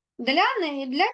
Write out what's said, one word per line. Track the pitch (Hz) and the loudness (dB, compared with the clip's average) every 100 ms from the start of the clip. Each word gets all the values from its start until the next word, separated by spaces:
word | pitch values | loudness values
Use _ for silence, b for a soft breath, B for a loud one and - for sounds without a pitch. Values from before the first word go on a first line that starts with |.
| _ - | _ -6
Для | 247 302 453 508 | 0 2 2 0
неї, | 311 285 269 | -4 -4 -4
для | 277 427 | 0 0